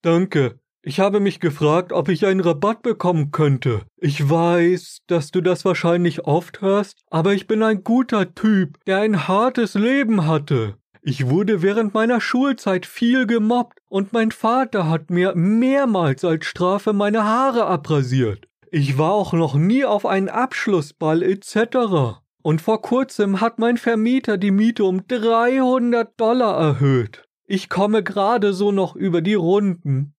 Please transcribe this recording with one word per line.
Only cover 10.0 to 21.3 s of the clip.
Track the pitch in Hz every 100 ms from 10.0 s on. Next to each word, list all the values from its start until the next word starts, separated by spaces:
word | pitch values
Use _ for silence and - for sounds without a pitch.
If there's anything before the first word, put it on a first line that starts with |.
| 226 214 156
hatte. | 156 147 131 110 - _ _
Ich | 156 127 127
wurde | 160 208 202
während | 190 208 214
meiner | 214 226 240
Schulzeit | - 247 277 240 208 180
viel | - - 233 262
gemobbt | 226 233 214 247 240 _ _
und | 196 196
mein | 233 220
Vater | - 220 254 262 202 160
hat | 165 160
mir | 175 185
mehrmals | 175 180 226 254 277 269 196 160 -
als | 180 160
Strafe | - - 180 196 214
meine | 202 208 220
Haare | 208 233 269 240
abrasiert. | 180 175 151 151 127 131 117 98 _ _ _
Ich | 165 139 135
war | 156
auch | 208 190
noch | 165 165
nie | 139 175 254
auf | 254 208
einen | - 190 190
Abschlussball | 214 254 - - 190 143 _ 156 160
et | 185